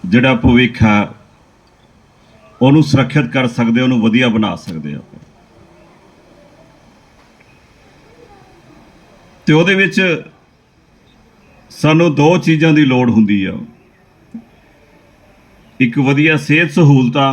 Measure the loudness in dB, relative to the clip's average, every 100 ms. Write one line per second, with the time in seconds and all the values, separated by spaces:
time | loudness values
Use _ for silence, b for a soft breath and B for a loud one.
0 | 0 0 2 0 2 2 0 0 0 0
1 | -4 -12 -20 _ _ _ _ _ _ _
2 | _ _ _ _ _ -2 2 2 2 0
3 | 0 -2 -2 -4 -4 -2 -2 0 0 0
4 | 0 0 0 -2 -4 -6 -12 -14 -12 -14
5 | -18 -20 -20 _ _ _ _ _ _ _
6 | _ _ _ _ _ _ _ _ _ _
7 | _ _ _ _ _ _ _ _ _ _
8 | _ -20 -20 -20 -20 -20 _ -20 -20 _
9 | _ _ _ _ 0 0 2 0 -2 -2
10 | -2 -4 -10 _ _ _ _ _ _ _
11 | _ _ _ _ _ _ _ -4 0 2
12 | 0 2 2 2 0 0 2 2 2 2
13 | 2 2 2 0 -4 -10 -16 _ _ _
14 | _ _ _ -20 -20 _ _ _ _ _
15 | _ _ _ _ _ _ _ _ -2 0
16 | -2 0 0 -2 -2 -2 0 2 4 4
17 | 2 -2 -2